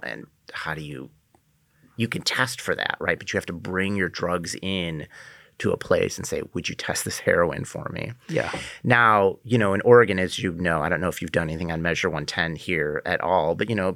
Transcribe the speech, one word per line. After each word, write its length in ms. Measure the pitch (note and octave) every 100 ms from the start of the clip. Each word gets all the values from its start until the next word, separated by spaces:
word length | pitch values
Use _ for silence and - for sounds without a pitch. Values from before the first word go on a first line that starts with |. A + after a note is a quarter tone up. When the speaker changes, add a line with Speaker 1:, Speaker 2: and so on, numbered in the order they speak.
Speaker 1:
and 220 | - A1 - _ -
how 220 | - -
do 60 | D#2
you, 280 | D2 C2+ C2+ _ _ _ _ _ _ _ _ -
you 120 | A2+
can 140 | -
test 380 | - - B2+ -
for 140 | - D#2+
that, 200 | - -
right? 180 | F2+ E2
But 140 | F#2+
you 40 | G2
have 80 | -
to 60 |
bring 440 | E2+ F#2+ F#2 F#2+ G2+
your 120 | F2+
drugs 480 | - F2 F2 E2+ -
in 440 | F#2+ F#2+ E2+ D#2 - - - - - -
to 140 | G2
a 40 | -
place 400 | - F2 F#2+ -
and 80 |
say, 180 | - D2 -
"Would 140 | - -
you 80 | -
test 280 | - F2
this 140 | - -
heroin 460 | - E2+ E2+ C#2+
for 240 | - - D#2
me?" 200 | - - A#2+ -
Speaker 2:
Yeah. 240 | E3 - - - -
Speaker 1:
Now, 540 | B2+ A#2+ A#2 G#2+ G2 -
you 160 | A#2 A#2+
know, 140 | G2+
in 60 | G2
Oregon, 400 | B2 A#2+ G#2+ F#2
as 180 | F#2 -
you 140 | G2
know, 300 | E2 F2 D#2+
I 60 | D#2
don't 120 | E2+
know 80 | F2+
if 120 | -
you've 120 | F2+
done 160 | - E2
anything 240 | D#2+ F2
on 100 | E2
Measure 260 | E2+ E2 F#2
one 180 | D#2 D2
ten 280 | - E2
here 480 | D2+ - E2 D2 D2+
at 160 | - F2
all, 360 | E2 F2+ D#2 E2
but, 120 | G#2+
you 60 |
know, 200 | G#2+ F#2